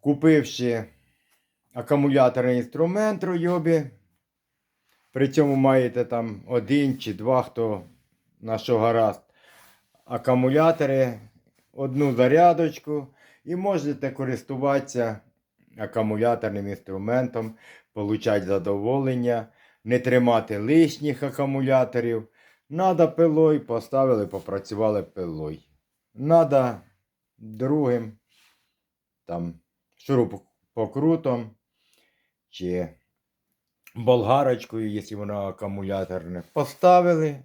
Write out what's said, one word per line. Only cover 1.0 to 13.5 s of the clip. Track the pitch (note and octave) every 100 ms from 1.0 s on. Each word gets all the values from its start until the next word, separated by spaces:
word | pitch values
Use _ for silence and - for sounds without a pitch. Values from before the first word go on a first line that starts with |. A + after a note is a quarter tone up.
| _ _ _ _ _ _ _
акумуляторний | B2 A#2 C#3+ C#3+ C3+ B2+ B2 B2+ B2
інструмент | A#2+ - E3 F#3+ G#3+ G3
Ryobi, | F#3 F3 E3+ F3 D#3+ E3 C#3 - _ _ _ _ _ _ _ _ _ _ _
при | C3 C#3
цьому | C3+ C#3+ C3+
маєте | C3+ C3 B2 B2 A#2+
там | A#2 A#2 G#2 -
один | B2 G2 C#3+ C#3 C3
чи | -
два, | F#2+ A2 C3
хто | B2 - A2+ G#2 E2+ _ _ _ _ _
на | A2 A2
що | - A#2
гаразд, | A2+ A2+ A2 G2 _ _ _ _ _ _ _ _ _
акумулятори, | B2 - B2+ B2+ C#3+ D#3+ E3 C#3+ C3+ B2+ A2 G#2+ _ _ _ _
одну | - C3+ C3 C#3+ A#2+
зарядочку, | B2 D3+ F3 E3 E3 - - D3+ C3+ _ _ _
і | -